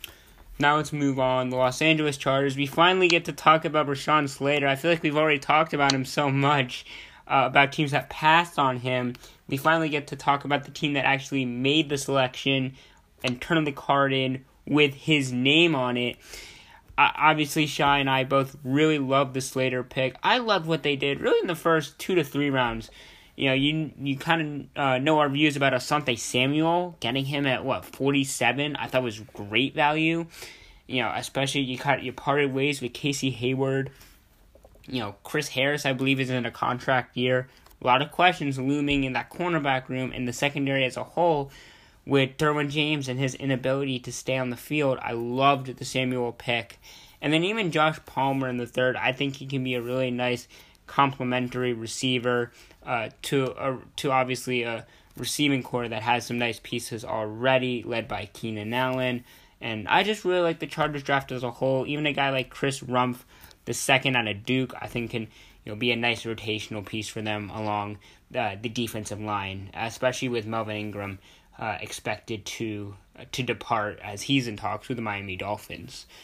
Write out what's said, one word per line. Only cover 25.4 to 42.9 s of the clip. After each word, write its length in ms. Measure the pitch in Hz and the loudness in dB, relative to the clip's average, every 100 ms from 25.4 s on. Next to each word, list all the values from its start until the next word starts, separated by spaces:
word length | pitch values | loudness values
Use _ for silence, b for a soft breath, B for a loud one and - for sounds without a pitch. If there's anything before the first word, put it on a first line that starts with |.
| 151 143 | 2 4
about 180 | 139 | 2
Asante 440 | 127 - 147 139 113 | 2 0 -2 0 -4
Samuel. 800 | - 123 131 151 160 175 180 170 | -2 0 2 2 2 0 -2 -6
Getting 260 | 117 131 135 | -4 -2 -2
him 220 | 147 139 | 0 0
at, 180 | 123 131 | 0 -2
what, 180 | 98 | -4
forty-seven, 920 | - - 135 139 135 - 120 127 147 143 | -6 -4 0 2 0 0 0 0 -2 -4
I 120 | 113 | -2
thought 140 | 131 | 0
was 180 | 123 107 | 0 -4
great 540 | 107 - 101 110 139 | -12 -12 -2 0 2
value. 540 | 147 147 156 160 165 165 B B B B B B | 2 2 2 0 0 -4 B B B B B B
You 140 | 127 | -2
know, 100 | 110 - | -2 -4
especially 460 | - 135 135 143 | -4 -4 -2 -2
you 160 | 131 123 | -4 -2
cut, 240 | 143 127 | 0 0
you 100 | 127 | -2
parted 400 | - - 143 143 | -6 0 2 2
ways 260 | 131 143 143 | 2 0 -2
with 140 | 120 | -6
Casey 380 | - 147 139 135 | -4 -4 -2 -2
Hayward. 580 | 110 123 131 135 135 135 - b b b _ _ - - - - | -2 -2 0 0 0 -2 -8 b b b _ _ -20 -20 -20 -8
You 120 | 127 | -6
know, 160 | 104 101 | -6 -10
Chris 260 | - 151 143 | -6 -4 -2
Harris, 360 | 127 139 147 139 | 0 0 0 0
I 80 | |
believe, 260 | 127 135 135 | 0 2 2
is 100 | 131 | 0
in 160 | 127 117 | -2 -4
a 60 | |
contract 640 | - - 123 - 127 - - | -4 -2 -2 0 0 0 -2
year. 300 | 123 127 131 b b - | 2 2 -2 b b -2
A 60 | 131 | 2
lot 160 | 127 | 4
of 80 | 151 | 2
questions 480 | - 180 170 143 135 | 4 4 4 -2 -2
looming 440 | 131 147 143 143 | 0 0 2 0
in 100 | 135 | 0
that 180 | 123 - | -4 -6
cornerback 580 | - 180 165 143 131 131 | -4 -2 0 2 0 -2
room 220 | 131 127 | -4 -4
and 140 | - 123 | -4 -6
the 40 | |
secondary 540 | 117 143 139 139 135 127 | -2 -2 0 0 0 0
as 100 | 120 | -2
a 80 | |
whole 480 | 113 - 170 147 139 B B B B B - | -6 2 2 2 -2 B B B B B 0
with 320 | 139 131 135 | 2 2 2
Derwin 320 | 151 151 143 | 2 2 0
James 400 | 147 151 | 0 0